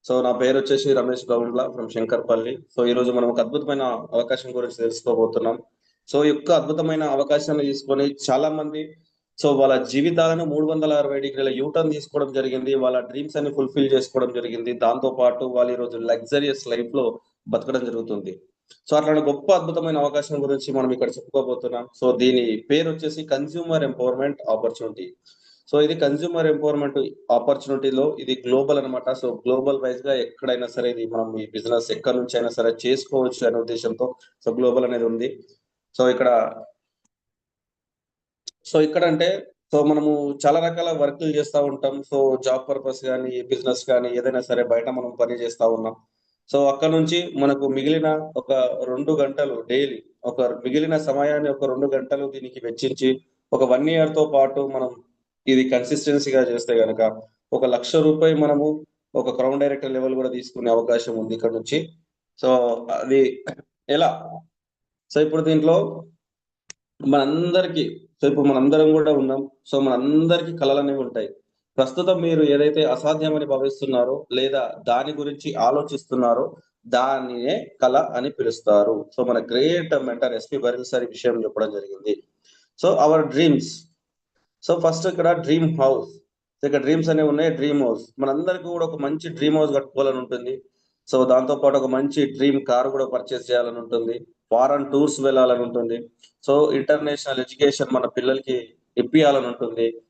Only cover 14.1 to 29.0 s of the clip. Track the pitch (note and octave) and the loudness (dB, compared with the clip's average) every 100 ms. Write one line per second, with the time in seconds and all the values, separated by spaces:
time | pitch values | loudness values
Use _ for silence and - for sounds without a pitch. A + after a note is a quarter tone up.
14.1 | C3 B2 A#2+ A2+ A#2 A#2 A2+ A#2 B2+ C3 | -2 -2 -4 -6 -6 -6 0 0 2 -2
15.1 | C3 B2 B2 B2+ B2 B2 B2 A#2+ A2+ A#2 | 2 2 2 -2 0 0 0 -6 -6 -2
16.1 | A#2 - C#3+ C#3+ C3+ B2 A#2 A#2 C#3 A#2+ | -2 0 -2 0 -4 -4 -6 -2 -2 -2
17.1 | - _ _ - A2+ - B2+ B2 A#2 A2 | -4 _ _ -4 -4 -2 -4 -2 -6 -6
18.1 | G2+ F#2 F#2 _ _ _ _ - D3+ D3+ | -8 -8 -14 _ _ _ _ 0 0 4
19.1 | D#3 C#3+ C#3+ - F#3 E3 E3+ E3 D3+ C#3+ | 2 2 -2 2 2 2 -4 -2 0 0
20.1 | D3 C#3+ D3 C#3 C3+ C#3+ C3+ C3 B2 A#2+ | -2 -4 -4 -2 -4 -2 -2 -2 0 -2
21.1 | - - C#3 B2 B2 A#2+ A#2+ A#2+ _ B2+ | -4 -4 -2 -2 -4 -6 -8 -10 _ 0
22.1 | A#2+ B2+ B2+ A#2 A2 - D3+ E3 D#3 D#3 | 4 4 4 0 -4 0 0 0 -4 -8
23.1 | D#3+ - C#3 D3 E3+ E3 D#3+ C#3 B2+ B2+ | -8 -4 -4 -4 -8 -2 -2 -2 -2 -2
24.1 | B2+ C#3+ C#3 - A2 A2+ - A#2 G2+ F2+ | -2 -4 -4 -4 -2 -2 -6 -12 -10 -16
25.1 | - _ _ _ _ _ D3 D3+ E3 C#3+ | -16 _ _ _ _ _ 2 2 2 0
26.1 | C#3+ E3+ E3+ D#3+ D3 D3+ D3 C#3+ C3+ C3 | 0 -4 0 0 2 0 0 -2 -2 -4
27.1 | - - A#2+ C#3 C#3 C3+ C#3 C3+ C3 D3+ | -8 0 2 2 -2 -2 -2 0 2 0
28.1 | - B2+ B2+ B2 C3 C#3 D3 C3 B2+ | -2 -6 -6 0 0 2 0 0 -6